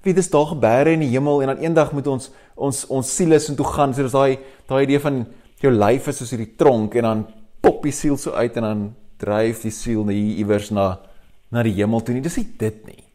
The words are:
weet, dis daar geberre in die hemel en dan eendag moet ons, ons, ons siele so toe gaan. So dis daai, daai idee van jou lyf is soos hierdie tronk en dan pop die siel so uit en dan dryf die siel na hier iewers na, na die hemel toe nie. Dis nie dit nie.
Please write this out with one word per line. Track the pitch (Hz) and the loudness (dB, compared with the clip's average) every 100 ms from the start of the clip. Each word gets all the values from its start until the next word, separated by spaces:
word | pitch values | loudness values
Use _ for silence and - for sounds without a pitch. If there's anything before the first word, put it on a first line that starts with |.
weet, | 196 180 | 2 0
dis | 180 | 2
daar | 147 151 | 2 2
geberre | 160 113 120 151 165 | 2 2 4 4 2
in | |
die | 147 | 2
hemel | 127 147 143 | 0 2 2
en | 135 | 0
dan | 135 | -2
eendag | 160 160 147 | 0 2 2
moet | 143 139 | -2 -2
ons, | 131 - - - - | -4 -6 -20 -20 -6
ons, | 139 123 - | -4 -4 -4
ons | 131 123 - | -4 -4 0
siele | 175 156 | 4 4
so | 151 139 | 2 -4
toe | - | -2
gaan. | - 143 | 0 0
So | 131 | 0
dis | 135 135 | 0 2
daai, | 135 131 - - - | 2 0 -6 -20 -2
daai | 135 | 0
idee | 139 143 | 2 2
van | 147 135 113 - - _ | 0 -4 -6 -12 -20 _
jou | 139 | 2
lyf | 117 101 135 - | 4 4 2 -2
is | 139 | -8
soos | 120 | -8
hierdie | 120 110 - | -8 -8 2
tronk | 151 117 107 120 | 2 4 0 0
en | |
dan | 117 110 104 - - - | 0 -2 -6 -14 -20 0
pop | - - 147 | 0 0 -4
die | |
siel | - 147 139 | -2 -2 -2
so | 160 | -4
uit | - 120 120 | -2 -2 -2
en | 110 | -4
dan | 107 104 117 - - | -4 -6 -10 -20 -10
dryf | 101 104 113 113 | -4 0 0 -2
die | 110 - | -8 -8
siel | 120 110 104 | -4 -2 0
na | 101 | 0
hier | 104 104 | -2 -2
iewers | 104 101 101 | 0 0 0
na, | 104 95 92 - - - - - | -2 0 -2 -12 -20 -20 -20 -6
na | 120 | -2
die | 113 98 | 0 0
hemel | 104 113 | 0 0
toe | 113 123 | -2 -4
nie. | 151 | -4
Dis | 175 | -4
nie | - - | -6 -4
dit | 110 - - | -6 -6 -20
nie. | - _ | -20 _